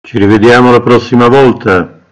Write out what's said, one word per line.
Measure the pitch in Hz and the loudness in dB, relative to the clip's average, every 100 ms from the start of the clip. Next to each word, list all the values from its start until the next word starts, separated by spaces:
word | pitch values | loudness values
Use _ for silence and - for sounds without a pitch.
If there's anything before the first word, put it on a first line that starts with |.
Ci | - 113 | -10 -4
rivediamo | 101 107 113 123 123 | 0 2 2 2 2
la | 120 | 0
prossima | 120 120 120 123 120 | 0 -2 -2 -2 0
volta | 135 131 107 110 92 82 - _ | 2 0 -2 -4 -4 -4 -12 _